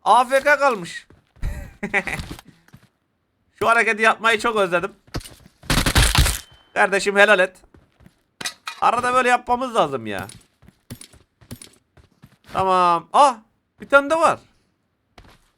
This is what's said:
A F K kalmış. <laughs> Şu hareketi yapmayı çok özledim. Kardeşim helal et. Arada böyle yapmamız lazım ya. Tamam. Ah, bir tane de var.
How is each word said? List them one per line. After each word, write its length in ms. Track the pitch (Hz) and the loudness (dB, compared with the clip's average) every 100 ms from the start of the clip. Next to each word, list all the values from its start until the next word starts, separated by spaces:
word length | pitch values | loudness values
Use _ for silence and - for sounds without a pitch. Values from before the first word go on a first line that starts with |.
A 220 | 170 226 247 | 2 2 4
F 180 | 269 | 0
K 140 | 285 285 | 2 2
kalmış. 480 | 277 214 165 - - _ _ _ - - - - | 0 -2 -8 -14 -18 _ _ _ -10 -10 -14 -12
<laughs> 60 | 214 202 180 160 - - - _ _ - _ _ _ _ _ _ _ - | -6 -6 -6 -10 -12 -16 -20 _ _ -20 _ _ _ _ _ _ _ -6
Şu 80 | 220 | 0
hareketi 340 | 233 220 214 | 2 0 0
yapmayı 380 | 220 180 220 220 | 0 0 0 -2
çok 160 | 233 214 | -2 -2
özledim. 360 | 190 175 196 - _ - - - - _ - - - - - - - - - _ _ | 0 -2 -4 -12 _ -14 -14 -20 -20 _ -4 -2 0 2 2 4 2 0 -10 _ _
Kardeşim 440 | 190 202 196 202 202 | 0 0 0 0 2
helal 220 | 208 196 | 4 4
et. 180 | 190 - _ - _ _ _ _ _ - - - - - | 0 -4 _ -20 _ _ _ _ _ -14 -14 -14 -16 -4
Arada 320 | - 233 247 | -2 0 0
böyle 160 | 254 247 | 0 2
yapmamız 460 | 247 247 247 262 220 | 0 0 -4 -4 -2
lazım 320 | 156 131 110 | -2 -4 -8
ya. 200 | 98 101 - _ _ _ _ - - - _ _ _ - - - _ _ _ _ _ - _ _ | -10 -10 -16 _ _ _ _ -20 -20 -20 _ _ _ -20 -20 -20 _ _ _ _ _ -20 _ _
Tamam. 540 | - 190 185 175 170 165 | -4 0 2 2 0 0
Ah, 220 | 262 285 226 _ _ _ - | 4 4 2 _ _ _ -20
bir 80 | 214 | 0
tane 200 | 277 285 | 2 2
de 60 | 330 | 0
var. 240 | 302 117 _ _ _ _ _ _ _ _ - _ _ | 0 -2 _ _ _ _ _ _ _ _ -20 _ _